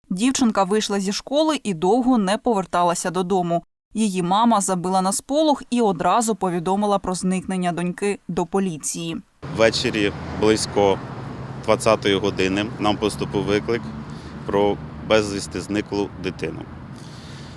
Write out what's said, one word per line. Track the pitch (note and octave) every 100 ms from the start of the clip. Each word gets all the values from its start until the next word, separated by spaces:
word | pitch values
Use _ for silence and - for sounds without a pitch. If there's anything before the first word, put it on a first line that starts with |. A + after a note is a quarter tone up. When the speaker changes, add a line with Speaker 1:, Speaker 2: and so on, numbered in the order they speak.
| -
Speaker 1:
Дівчинка | F#3 B3+ C4 A#3 G#3
вийшла | F#3 G#3+ G#3 G3+
зі | F#3+
школи | G3 - C#4+ D#4 C#4+
і | G#3
довго | D#3+ F3+ B3 B3 B3
не | F#3+ G#3+
поверталася | B3+ G3+ F3+ F3 F3 E3+ F#3
додому. | F3+ F3+ F#3+ E3+ E3+ - _ _
Її | G#3 A3 F#3
мама | E3+ G3+ A#3 G3+
забила | F#3+ F3+ F3+ F#3+
на | F#3+
сполох | G3 - D4 D#4 C4+ -
і | A#3+
одразу | A3 F3 F3+ A3 A3+
повідомила | G#3 F#3 F3 E3 G3 G#3 G3
про | F#3+
зникнення | F3+ F#3 F#3 - F#3 F3+
доньки | E3 F3 F3 G3+ G3 -
до | F3 E3+
поліції. | G3 F#3+ D#3 - E3+ E3 - - - - -
Speaker 2:
Ввечері | A2+ - A#2+ G#2+ G2+ - - -
близько | G#2+ G#2+ - G#2 G2 F#2+ - - - - - -
двадцятої | - G#2+ A2+ G#2+ G#2 G2
години | G2+ F#2 F#2 G2 G#2 -
нам | G#2 G2
поступив | G#2 - G2 G2+
виклик | F#2+ G#2 - A#2 - - - - - - -
про | G2+ G#2 G2 - - -
безвісти | A2 G#2 G2 - F#2
зниклу | E2 G2+ G2 G2+ G2 F2+
дитину. | F#2 - D#2+ - - - - - - - - - -